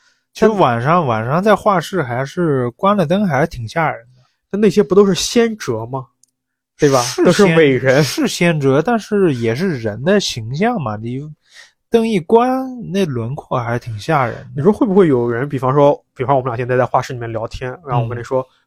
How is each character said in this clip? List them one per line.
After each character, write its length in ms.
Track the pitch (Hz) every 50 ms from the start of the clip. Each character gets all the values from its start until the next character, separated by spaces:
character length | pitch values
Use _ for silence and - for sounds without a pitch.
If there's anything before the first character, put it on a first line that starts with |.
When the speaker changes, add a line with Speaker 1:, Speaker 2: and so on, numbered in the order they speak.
| _ _ _ _ _ _ -
Speaker 1:
其 80 | -
实 80 | 220 220
晚 320 | 220 190 160 131 117 117
上， 200 | 120 147 170 180
Speaker 2:
但 40 | 156
Speaker 1:
晚 220 | 123 110 110 113
上 160 | 123 147 175 202
在 120 | 220 202
画 240 | - - 214 196 170
室 200 | - - 196 180
还 220 | 139 120 120 127 135
是 460 | 139 - 185 175 156 139 131 120 120
关 240 | - - - 196 208
了 100 | 202 160
灯， 220 | 143 180 202 214
还 140 | 180 135 127
是 60 | 160
挺 200 | 170 - 123 113
吓 220 | 107 - 165 160 139
人 100 | 117 113 - _ _
的。 60 | _ _ _ _ _ _ -
Speaker 2:
但 120 | - 202
那 80 | 220 196
些 140 | - 208 196
不 100 | - 180
都 100 | 202 202
是 120 | 196 175
先 420 | - - - - 240 233 233 220
哲 260 | 220 - 139 117 107 117
吗？ 180 | 123 131 131 127 _ _ _ _ _ _ _ _ _ _ _ _ _ _
对 140 | - 156 139
吧？ 100 | 135 123
Speaker 1:
是 240 | 120 127 - 370 339
Speaker 2:
都 60 | 185
是 120 | 165 - - 160 165
伟 160 | 165 156 139
人。 320 | 131 117 131 131 127 147 156
Speaker 1:
先， 0 |
是 240 | 123 - 330 277
先 320 | - - - 180 175 165 151
哲， 220 | 135 135 131 147 160
但 140 | 240 240
是 360 | 220 - - 214 202 190 165 135
也 220 | 117 117 110 113
是 240 | 139 190 196 151 120
人 240 | 113 107 101 117 135
的 160 | 180 208 196
形 340 | - - - 120 107 113 135
象 240 | 156 208 240 247 190
嘛， 160 | 127 107 107
你 240 | 107 110 120 123 135 147 156 151 _ _ _ _ - - _ _ _ _ -
灯 180 | - 226 226
一 120 | 226 220 180
关， 300 | 156 - 226 226 247 254 262 262 262 262 254 247 185 151
那 140 | 175 196 190
轮 300 | 151 127 117 113 120 143
廓 240 | - - - - 127
还 120 | 117 117 120
是 40 |
挺 200 | 120 - 117 110 101
吓 260 | - - 160 143 123
人 80 | 113 113
的。 120 | - - - -
Speaker 2:
你 80 | 143 139
说 100 | 202 208
会 120 | - 285
不 100 | 208 180
会 120 | 202 185
有 220 | 156 131 120 120 120
人， 180 | 117 117 135
比 120 | 147 143 123
方 120 | 131 127
说， 320 | 135 147 143 143 143 - _ _ _
比 100 | - 120
方 100 | 113 143
我 60 | 131
们 100 | 120 131
俩 60 | 117
现 100 | 117 123
在 80 | 120 127
在 120 | 127 123
画 120 | - - 131
室 140 | - - 135
里 60 | 117
面 120 | 117 117
聊 160 | 113 107 113
天， 220 | - - - 135 127 127 180 160
然 100 | 139 123
后 80 | 120 113
我 60 | 113
跟 80 | 123
你 60 | 120 120
说， 180 | - 135 131
Speaker 1:
嗯。 40 | 131 _ _ _ _